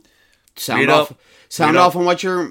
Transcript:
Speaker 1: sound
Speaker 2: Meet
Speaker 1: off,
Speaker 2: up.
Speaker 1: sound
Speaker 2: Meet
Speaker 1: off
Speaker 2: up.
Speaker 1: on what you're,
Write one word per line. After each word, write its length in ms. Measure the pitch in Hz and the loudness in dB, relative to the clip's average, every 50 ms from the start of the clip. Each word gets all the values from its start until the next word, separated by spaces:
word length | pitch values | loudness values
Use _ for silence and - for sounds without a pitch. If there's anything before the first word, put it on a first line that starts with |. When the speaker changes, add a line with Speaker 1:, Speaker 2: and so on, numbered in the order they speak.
| _ _ _ _ _ _ _ _ _ _ _ | _ _ _ _ _ _ _ _ _ _ _
Speaker 1:
sound 260 | - - - 117 110 | -12 -8 -4 -2 0
Speaker 2:
Meet 80 | 139 143 | 2 2
Speaker 1:
off, 200 | 151 151 147 - | 2 0 0 -2
Speaker 2:
up. 80 | - _ _ _ _ _ _ - | -10 _ _ _ _ _ _ -14
Speaker 1:
sound 240 | - - 160 151 | -4 -2 0 2
Speaker 2:
Meet 80 | 160 180 | 4 4
Speaker 1:
off 120 | 180 180 175 | 4 2 2
Speaker 2:
up. 0 | |
Speaker 1:
on 80 | 180 175 | 0 -2
what 180 | 175 175 170 | -2 -2 -2
you're, 240 | - 185 185 175 165 139 | -2 -4 -4 -4 -6 -8